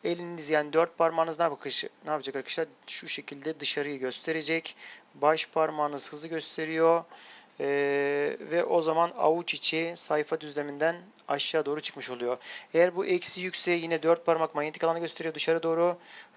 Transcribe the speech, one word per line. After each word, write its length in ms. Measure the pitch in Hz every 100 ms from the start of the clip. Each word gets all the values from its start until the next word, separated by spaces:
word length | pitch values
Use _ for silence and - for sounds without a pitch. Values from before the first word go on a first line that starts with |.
Eliniz, 460 | 170 175 175 170 147
yani 220 | 151 151
dört 260 | 156 170 -
parmağınız 400 | 165 165 165 156
ne 40 |
yapacak, 480 | 170 139 143 - - _
ne 60 | -
yapacak 260 | 151 135 135
arkadaşlar? 320 | 127 - 160 - -
Şu 220 | - -
şekilde 520 | - - 143 143 156
dışarıyı 380 | 147 - 143 139
gösterecek. 800 | 127 123 - 160 151 165 - - - - _
Baş 320 | - 147 160 -
parmağınız 640 | - 156 156 147 143 -
hızı 160 | 147 160
gösteriyor. 760 | 165 151 - 160 160 165 170 165 - - - - _
Ee, 760 | 143 139 143 143 143 143 147 -
ve 240 | 156 165
o 180 | - 175
zaman 300 | 160 160 170 202
avuç 380 | 156 165 170
içi 380 | 151 - 160 165 175
sayfa 440 | - 151 151 160
düzleminden 560 | 151 143 147 143 156 170 180 _ -
aşağı 380 | 143 - 160 151
doğru 140 | 151
çıkmış 300 | - - 127
oluyor. 260 | 123 120 127 - - -
Eğer 220 | 160 180 175
bu 100 | 196
eksi 340 | 175 - -
yükse 300 | 185 - -
yine 320 | 175 165 165
dört 240 | 160 170 170
parmak 280 | 165 160
manyetik 300 | 147 151 151
alanı 140 | 165 165
gösteriyor 360 | 170 - 165
dışarı 280 | 160 - 165
doğru. 360 | 165 165 175 175 - - -